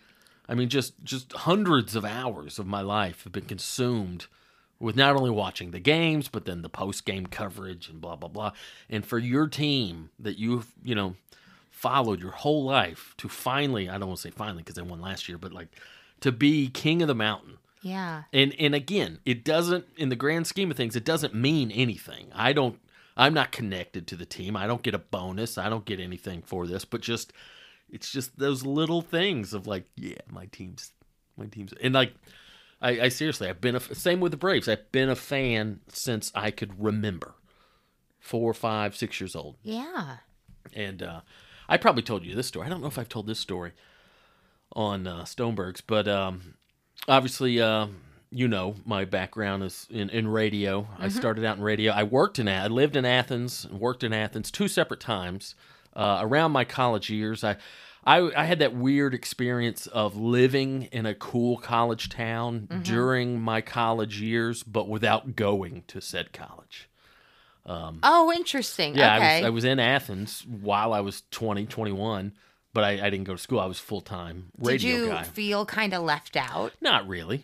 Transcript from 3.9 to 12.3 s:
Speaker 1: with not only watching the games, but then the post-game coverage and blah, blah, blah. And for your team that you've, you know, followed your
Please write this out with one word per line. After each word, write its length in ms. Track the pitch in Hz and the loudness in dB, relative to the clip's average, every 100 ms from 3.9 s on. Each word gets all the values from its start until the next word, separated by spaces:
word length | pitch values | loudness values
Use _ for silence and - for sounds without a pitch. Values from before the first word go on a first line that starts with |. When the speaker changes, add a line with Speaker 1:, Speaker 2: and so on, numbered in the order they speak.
| 117 92 87 - _ _ _ _ - | 0 -2 -8 -14 _ _ _ _ -8
Speaker 1:
with 180 | 113 117 | -2 4
not 200 | 139 139 | 6 6
only 160 | 127 | 4
watching 400 | 104 90 - 90 | 2 -2 -6 -10
the 80 | 87 | -2
games, 480 | 131 160 165 151 - | 2 4 2 0 -2
but 180 | 107 95 | -6 -6
then 160 | 87 | -8
the 80 | 82 | -8
post-game 560 | - 98 - - 98 90 | -6 -6 -6 -6 -6 -6
coverage 640 | - 101 87 95 87 - | -8 -8 -8 -12 -12 -14
and 100 | 80 | -14
blah, 160 | 85 82 | -12 -12
blah, 140 | 85 | -12
blah. 220 | 104 104 - - - - | -6 -6 -6 -16 -20 -8
And 160 | 107 | -6
for 140 | 101 117 | -2 -2
your 300 | 123 135 151 | 2 2 2
team 640 | 139 151 139 101 82 80 - | 0 0 0 -2 -6 -14 -12
that 180 | 110 101 | -8 -4
you've, 340 | 113 120 113 _ | 0 -2 -4 _
you 100 | 123 | -4
know, 220 | 107 95 92 _ - - - _ | 0 0 -4 _ -20 -20 -20 _
followed 500 | - 123 135 113 92 | -6 0 2 2 0
your 100 | 92 | -4